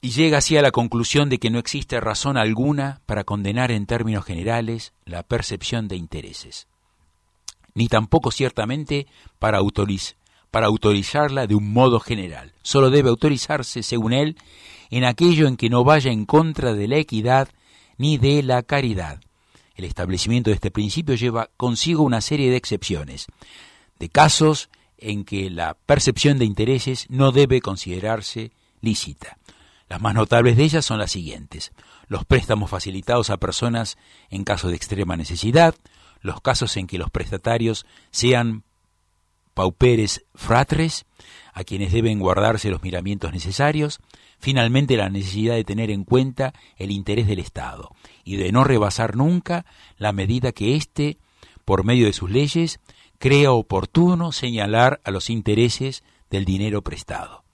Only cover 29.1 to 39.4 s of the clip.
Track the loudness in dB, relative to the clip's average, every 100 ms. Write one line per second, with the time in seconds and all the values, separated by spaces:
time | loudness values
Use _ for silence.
29.1 | -12 -18 -20 _ -20 _ _ _ -4 0
30.1 | 2 4 4 6 6 4 2 -2 -4 -4
31.1 | -6 -8 -12 -16 -16 -16 _ _ _ _
32.1 | -10 2 2 2 -2 -2 -6 -8 -10 -2
33.1 | 0 0 -2 -4 -4 -4 -4 -6 -10 _
34.1 | _ _ -10 -4 -2 -2 -4 -6 -4 -4
35.1 | -4 -6 -4 2 6 4 4 _ _ _
36.1 | _ -10 -6 -2 -2 -2 -6 -6 -6 -6
37.1 | -6 -8 -6 -2 0 -2 -4 -10 _ _
38.1 | -2 2 2 0 -4 _ _ _ _ _
39.1 | _ _ _